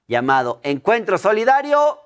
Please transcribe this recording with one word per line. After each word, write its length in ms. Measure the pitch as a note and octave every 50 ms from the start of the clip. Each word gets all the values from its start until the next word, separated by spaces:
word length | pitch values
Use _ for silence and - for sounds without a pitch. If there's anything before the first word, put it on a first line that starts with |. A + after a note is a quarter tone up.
| _
llamado 520 | - A#2 A#2+ B2+ C3+ C3+ C3 B2+ B2 A#2 -
Encuentro 560 | - C#3+ C#3+ C3+ - G3+ A3+ A#3 G3+ G#3 F#3
Solidario 840 | - - G3+ G#3+ A3 A3+ B3+ C4+ C#4+ C#4+ D4 C#4+ D4 D4 D4+ C#4+ - -